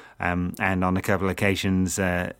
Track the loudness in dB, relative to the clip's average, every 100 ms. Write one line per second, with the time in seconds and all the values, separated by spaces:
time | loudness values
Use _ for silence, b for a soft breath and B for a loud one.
0 | B -6 -2 0 -2 -2 0 2 2 0
1 | 0 0 0 0 0 2 0 2 0 0
2 | 0 -2 -4 -8